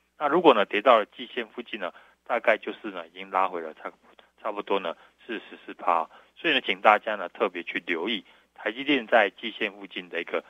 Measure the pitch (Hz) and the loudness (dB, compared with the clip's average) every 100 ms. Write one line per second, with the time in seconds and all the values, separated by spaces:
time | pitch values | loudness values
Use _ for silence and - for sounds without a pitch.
0 | _ - 151 160 165 117 98 104 107 117 | _ -6 0 4 6 6 6 2 6 6
1 | 101 - 120 - 113 - 120 110 90 - | 4 -8 -12 -8 -10 -10 -12 -8 -10 -12
2 | - _ - 123 117 110 - 98 110 92 | -20 _ -6 -2 2 0 0 -10 -10 -12
3 | 82 90 95 95 95 90 80 76 98 - | -14 -16 -4 0 0 -2 -10 -10 -14 -14
4 | _ _ _ _ 113 104 101 98 90 80 | _ _ _ _ -8 -6 -2 -2 -2 -8
5 | - _ - 110 - 87 - 95 - 85 | -12 _ -12 -12 -12 -20 -16 -8 0 0
6 | 80 - _ _ 170 139 - 95 110 107 | 0 -8 _ _ -2 -2 0 2 4 4
7 | - 104 87 - 107 90 82 - 87 82 | 2 -6 -6 -2 -2 -2 -8 -8 -6 -4
8 | 95 110 - _ _ - - 113 139 143 | -4 -6 -8 _ _ -10 -8 -6 -2 -2
9 | 110 120 101 - 117 - 107 101 98 - | 2 2 2 0 -10 -6 -6 -6 -12 -12
10 | 90 85 87 82 - | -10 -8 -4 -6 -8